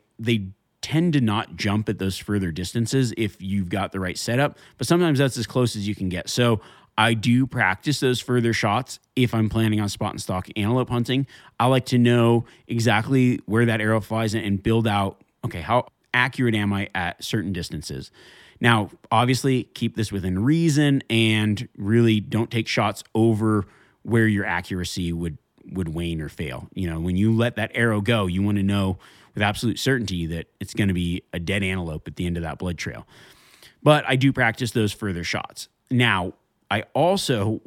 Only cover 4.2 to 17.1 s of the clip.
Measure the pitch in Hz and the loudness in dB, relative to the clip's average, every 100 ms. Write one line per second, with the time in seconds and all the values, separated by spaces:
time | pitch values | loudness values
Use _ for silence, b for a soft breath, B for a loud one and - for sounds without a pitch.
4.2 | - 123 143 - B - - 170 170 135 | -2 0 0 -4 B -6 0 2 4 2
5.2 | 135 120 104 127 120 107 101 101 95 87 | 0 -2 -4 0 0 0 -6 -4 -4 -4
6.2 | - - 120 110 B B B - 113 113 | -4 0 2 0 B B B 0 2 2
7.2 | 117 123 131 120 95 95 151 139 131 123 | 2 2 2 0 0 0 -2 0 0 0
8.2 | - 123 117 113 107 110 - - _ - | 0 0 0 0 0 -2 -4 -12 _ 0
9.2 | 123 113 110 113 110 107 101 - 107 - | 0 2 0 2 2 0 -2 -4 -6 -6
10.2 | - 92 - 110 101 127 120 120 117 131 | -6 -6 -6 -4 0 0 0 -2 0 -2
11.2 | 139 B B - 123 131 - 123 120 120 | -2 B B -2 2 2 2 4 6 6
12.2 | 117 117 B B - 117 113 104 113 135 | 6 4 B B -6 0 2 2 2 2
13.2 | 127 117 - 110 117 110 107 110 101 113 | 4 2 0 2 2 2 2 0 0 -2
14.2 | 113 107 101 98 113 113 110 101 98 - | -2 -2 0 0 2 2 2 0 -2 -6
15.2 | _ _ - 90 78 120 - _ _ 123 | _ _ -10 -8 -2 0 -2 _ _ 0
16.2 | 127 127 120 107 104 98 101 95 87 | 0 0 0 2 0 -2 -4 -4 -6